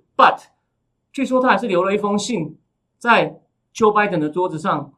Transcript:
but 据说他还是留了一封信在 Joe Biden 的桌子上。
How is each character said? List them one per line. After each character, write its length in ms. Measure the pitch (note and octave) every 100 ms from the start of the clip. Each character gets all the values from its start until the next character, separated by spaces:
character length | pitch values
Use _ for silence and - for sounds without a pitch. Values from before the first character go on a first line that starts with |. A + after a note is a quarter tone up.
| _ -
but 220 | E3 - - _ _ _ _ _ _
据 120 | -
说 160 | A#3+ B3+
他 100 | B3+
还 60 |
是 120 | G3 A3+
留 160 | F3
了 100 | F#3+
一 40 | G3+
封 200 | G#3 G#3
信 400 | A#3+ G#3 D3+ - _ _ _ _
在 420 | A#3+ G#3 D#3 - _ _ _
Joe 200 | - G#3+
Biden 260 | G#3 G3+ F3
的 120 | D3+
桌 200 | F3+ F3+
子 80 | D#3
上。 340 | G3 D3+ C#3